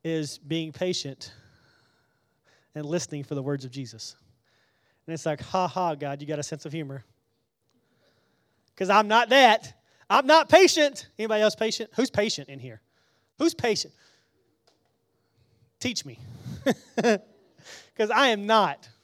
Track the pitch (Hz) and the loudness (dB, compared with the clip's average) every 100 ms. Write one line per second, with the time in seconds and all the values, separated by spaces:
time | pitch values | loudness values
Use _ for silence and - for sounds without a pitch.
0 | 165 160 147 - 143 160 160 143 185 180 | -4 -6 -6 -12 -8 -8 -8 -6 -6 -4
1 | 139 135 - - _ _ _ _ _ _ | -8 -14 -20 -20 _ _ _ _ _ _
2 | _ _ _ _ _ _ _ 151 147 170 | _ _ _ _ _ _ _ -14 -6 -6
3 | - 147 139 143 135 143 127 131 123 110 | -6 -12 -8 -8 -6 -8 -8 -14 -14 -14
4 | - - _ _ _ _ _ _ _ _ | -18 -20 _ _ _ _ _ _ _ _
5 | - 160 170 147 - 190 180 185 180 151 | -12 -8 -6 -6 -4 -4 -2 -4 -4 -4
6 | 143 143 147 147 147 151 156 160 143 135 | -8 -10 -8 -8 -8 -12 -10 -10 -10 -14
7 | _ _ _ _ _ _ _ _ _ _ | _ _ _ _ _ _ _ _ _ _
8 | _ _ _ _ _ _ _ _ 185 202 | _ _ _ _ _ _ _ _ 4 4
9 | 208 220 233 269 247 220 - _ _ _ | 6 2 6 6 6 4 -2 _ _ _
10 | _ 226 262 320 - 320 381 330 294 277 | _ 0 6 4 8 8 8 4 0 -2
11 | - - 214 214 214 214 226 - 220 - | -20 -10 -4 2 2 0 -6 -6 -8 -4
12 | 262 - 214 - 139 139 123 107 _ _ | -2 -2 -2 -6 -10 -16 -18 -20 _ _
13 | _ _ _ _ 330 - 240 208 - _ | _ _ _ _ -2 0 -2 -2 -6 _
14 | _ _ _ _ _ _ _ _ _ _ | _ _ _ _ _ _ _ _ _ _
15 | _ _ _ _ _ _ _ _ 247 208 | _ _ _ _ _ _ _ _ -8 -8
16 | 143 113 - - - - 277 - - - | -12 -18 -20 -18 -16 -4 -4 -4 -6 -2
17 | 226 202 - _ _ _ - - - - | 0 0 -4 _ _ _ -20 -20 -20 -6
18 | 214 226 269 208 202 220 180 143 - _ | 0 2 2 0 2 2 2 -2 -16 _